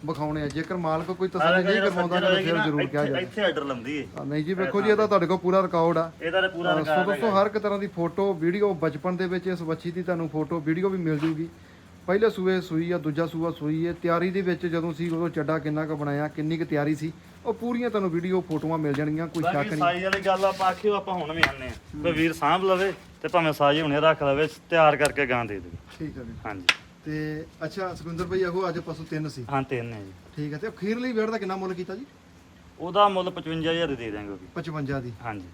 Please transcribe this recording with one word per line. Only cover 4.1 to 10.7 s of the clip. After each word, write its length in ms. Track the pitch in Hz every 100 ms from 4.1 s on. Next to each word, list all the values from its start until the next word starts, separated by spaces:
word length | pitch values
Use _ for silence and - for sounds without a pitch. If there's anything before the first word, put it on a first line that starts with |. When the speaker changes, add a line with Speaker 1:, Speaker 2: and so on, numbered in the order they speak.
| -
Speaker 1:
ਹਾਂ, 60 | 139
ਨਹੀਂ 200 | 151 151
ਜੀ, 60 |
Speaker 2:
ਇਹ 40 | 185
Speaker 1:
ਵੇਖੋ 220 | 185 202
ਜੀ, 40 |
Speaker 2:
ਥਾਂ 80 | 208
Speaker 1:
ਇਹਦਾ 120 | 214
Speaker 2:
ਤੇ। 40 | 214
Speaker 1:
ਤੁਹਾਡੇ 180 | 196 170
ਕੋਲ 120 | 185
ਪੂਰਾ 240 | 175 190
ਰਿਕਾਰਡ 360 | 185 175 165 160
ਆ। 140 | 165 -
Speaker 2:
ਇਹਦਾ 200 | 160 185
ਤਾਂ 80 | 190
ਪੂਰਾ 220 | 165 165
Speaker 1:
ਹਾਂ, 80 | 156
Speaker 2:
ਰਿਕਾਰਡ 260 | 156 151 180
Speaker 1:
ਸੋ 60 |
ਦੋਸਤੋ, 160 | 196 226
Speaker 2:
ਹੈਗਾ। 140 | 196
Speaker 1:
ਹਰ 40 | 208
ਇੱਕ 120 | 208
ਤਰ੍ਹਾਂ 220 | 202 202
ਦੀ 80 | 196
ਫੋਟੋ, 460 | - 170 170 196
ਵੀਡੀਓ, 400 | 175 165 190 208
ਬਚਪਨ 440 | 175 160 143 180 180
ਦੇ 100 | 185
ਵਿੱਚ 200 | 180 180
ਇਸ 140 | 180
ਵੱਛੀ 300 | 160 160 175
ਦੀ 120 | 170
ਤੁਹਾਨੂੰ 260 | 180 175 165
ਫੋਟੋ, 300 | 151 151 170
ਵੀਡੀਓ 300 | 151